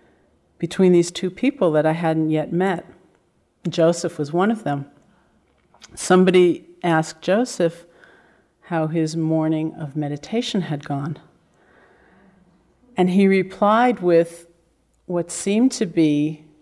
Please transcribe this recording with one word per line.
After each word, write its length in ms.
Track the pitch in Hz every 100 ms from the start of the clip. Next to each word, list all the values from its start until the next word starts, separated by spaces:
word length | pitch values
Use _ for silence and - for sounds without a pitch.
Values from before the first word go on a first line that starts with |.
| _ _ _ _ _ -
between 340 | 170 - 185
these 180 | 175 175
two 180 | - 185
people 440 | 180 254 - 175
that 120 | 151
I 80 | 156
hadn't 380 | 165 170 160 156
yet 220 | 156 -
met. 340 | 170 190 170 - - _ _ _ _ _ _ 170
Joseph 480 | 175 165 170 170 -
was 160 | 143
one 200 | 170 202
of 120 | 220
them. 240 | - 139 139 _ _ _ _ _ _ _ _ _ -
Somebody 720 | - - 185 185 180 180 - - -
asked 380 | 175 160 160 -
Joseph 640 | - 202 254 - 170 - - _ _ _ _ _ _ _
how 260 | - 170 156
his 300 | 165 156 160
morning 580 | 160 160 160 160 156
of 220 | - 147 151
meditation 640 | 143 143 - 226 247 208
had 220 | 151 170 -
gone. 320 | 139 147 151 _ _ _ _ _ _ _ _ _ _ _ _ _ _ _ _ _ -
And 140 | 180
he 160 | 185 196
replied 760 | 190 190 - 208 220 247 202
with 460 | 175 170 170 - - _ _ _ _ _ -
what 240 | 175 170
seemed 420 | - 202 214 254
to 120 | -
be 600 | 190 170 156 147 151 156 - _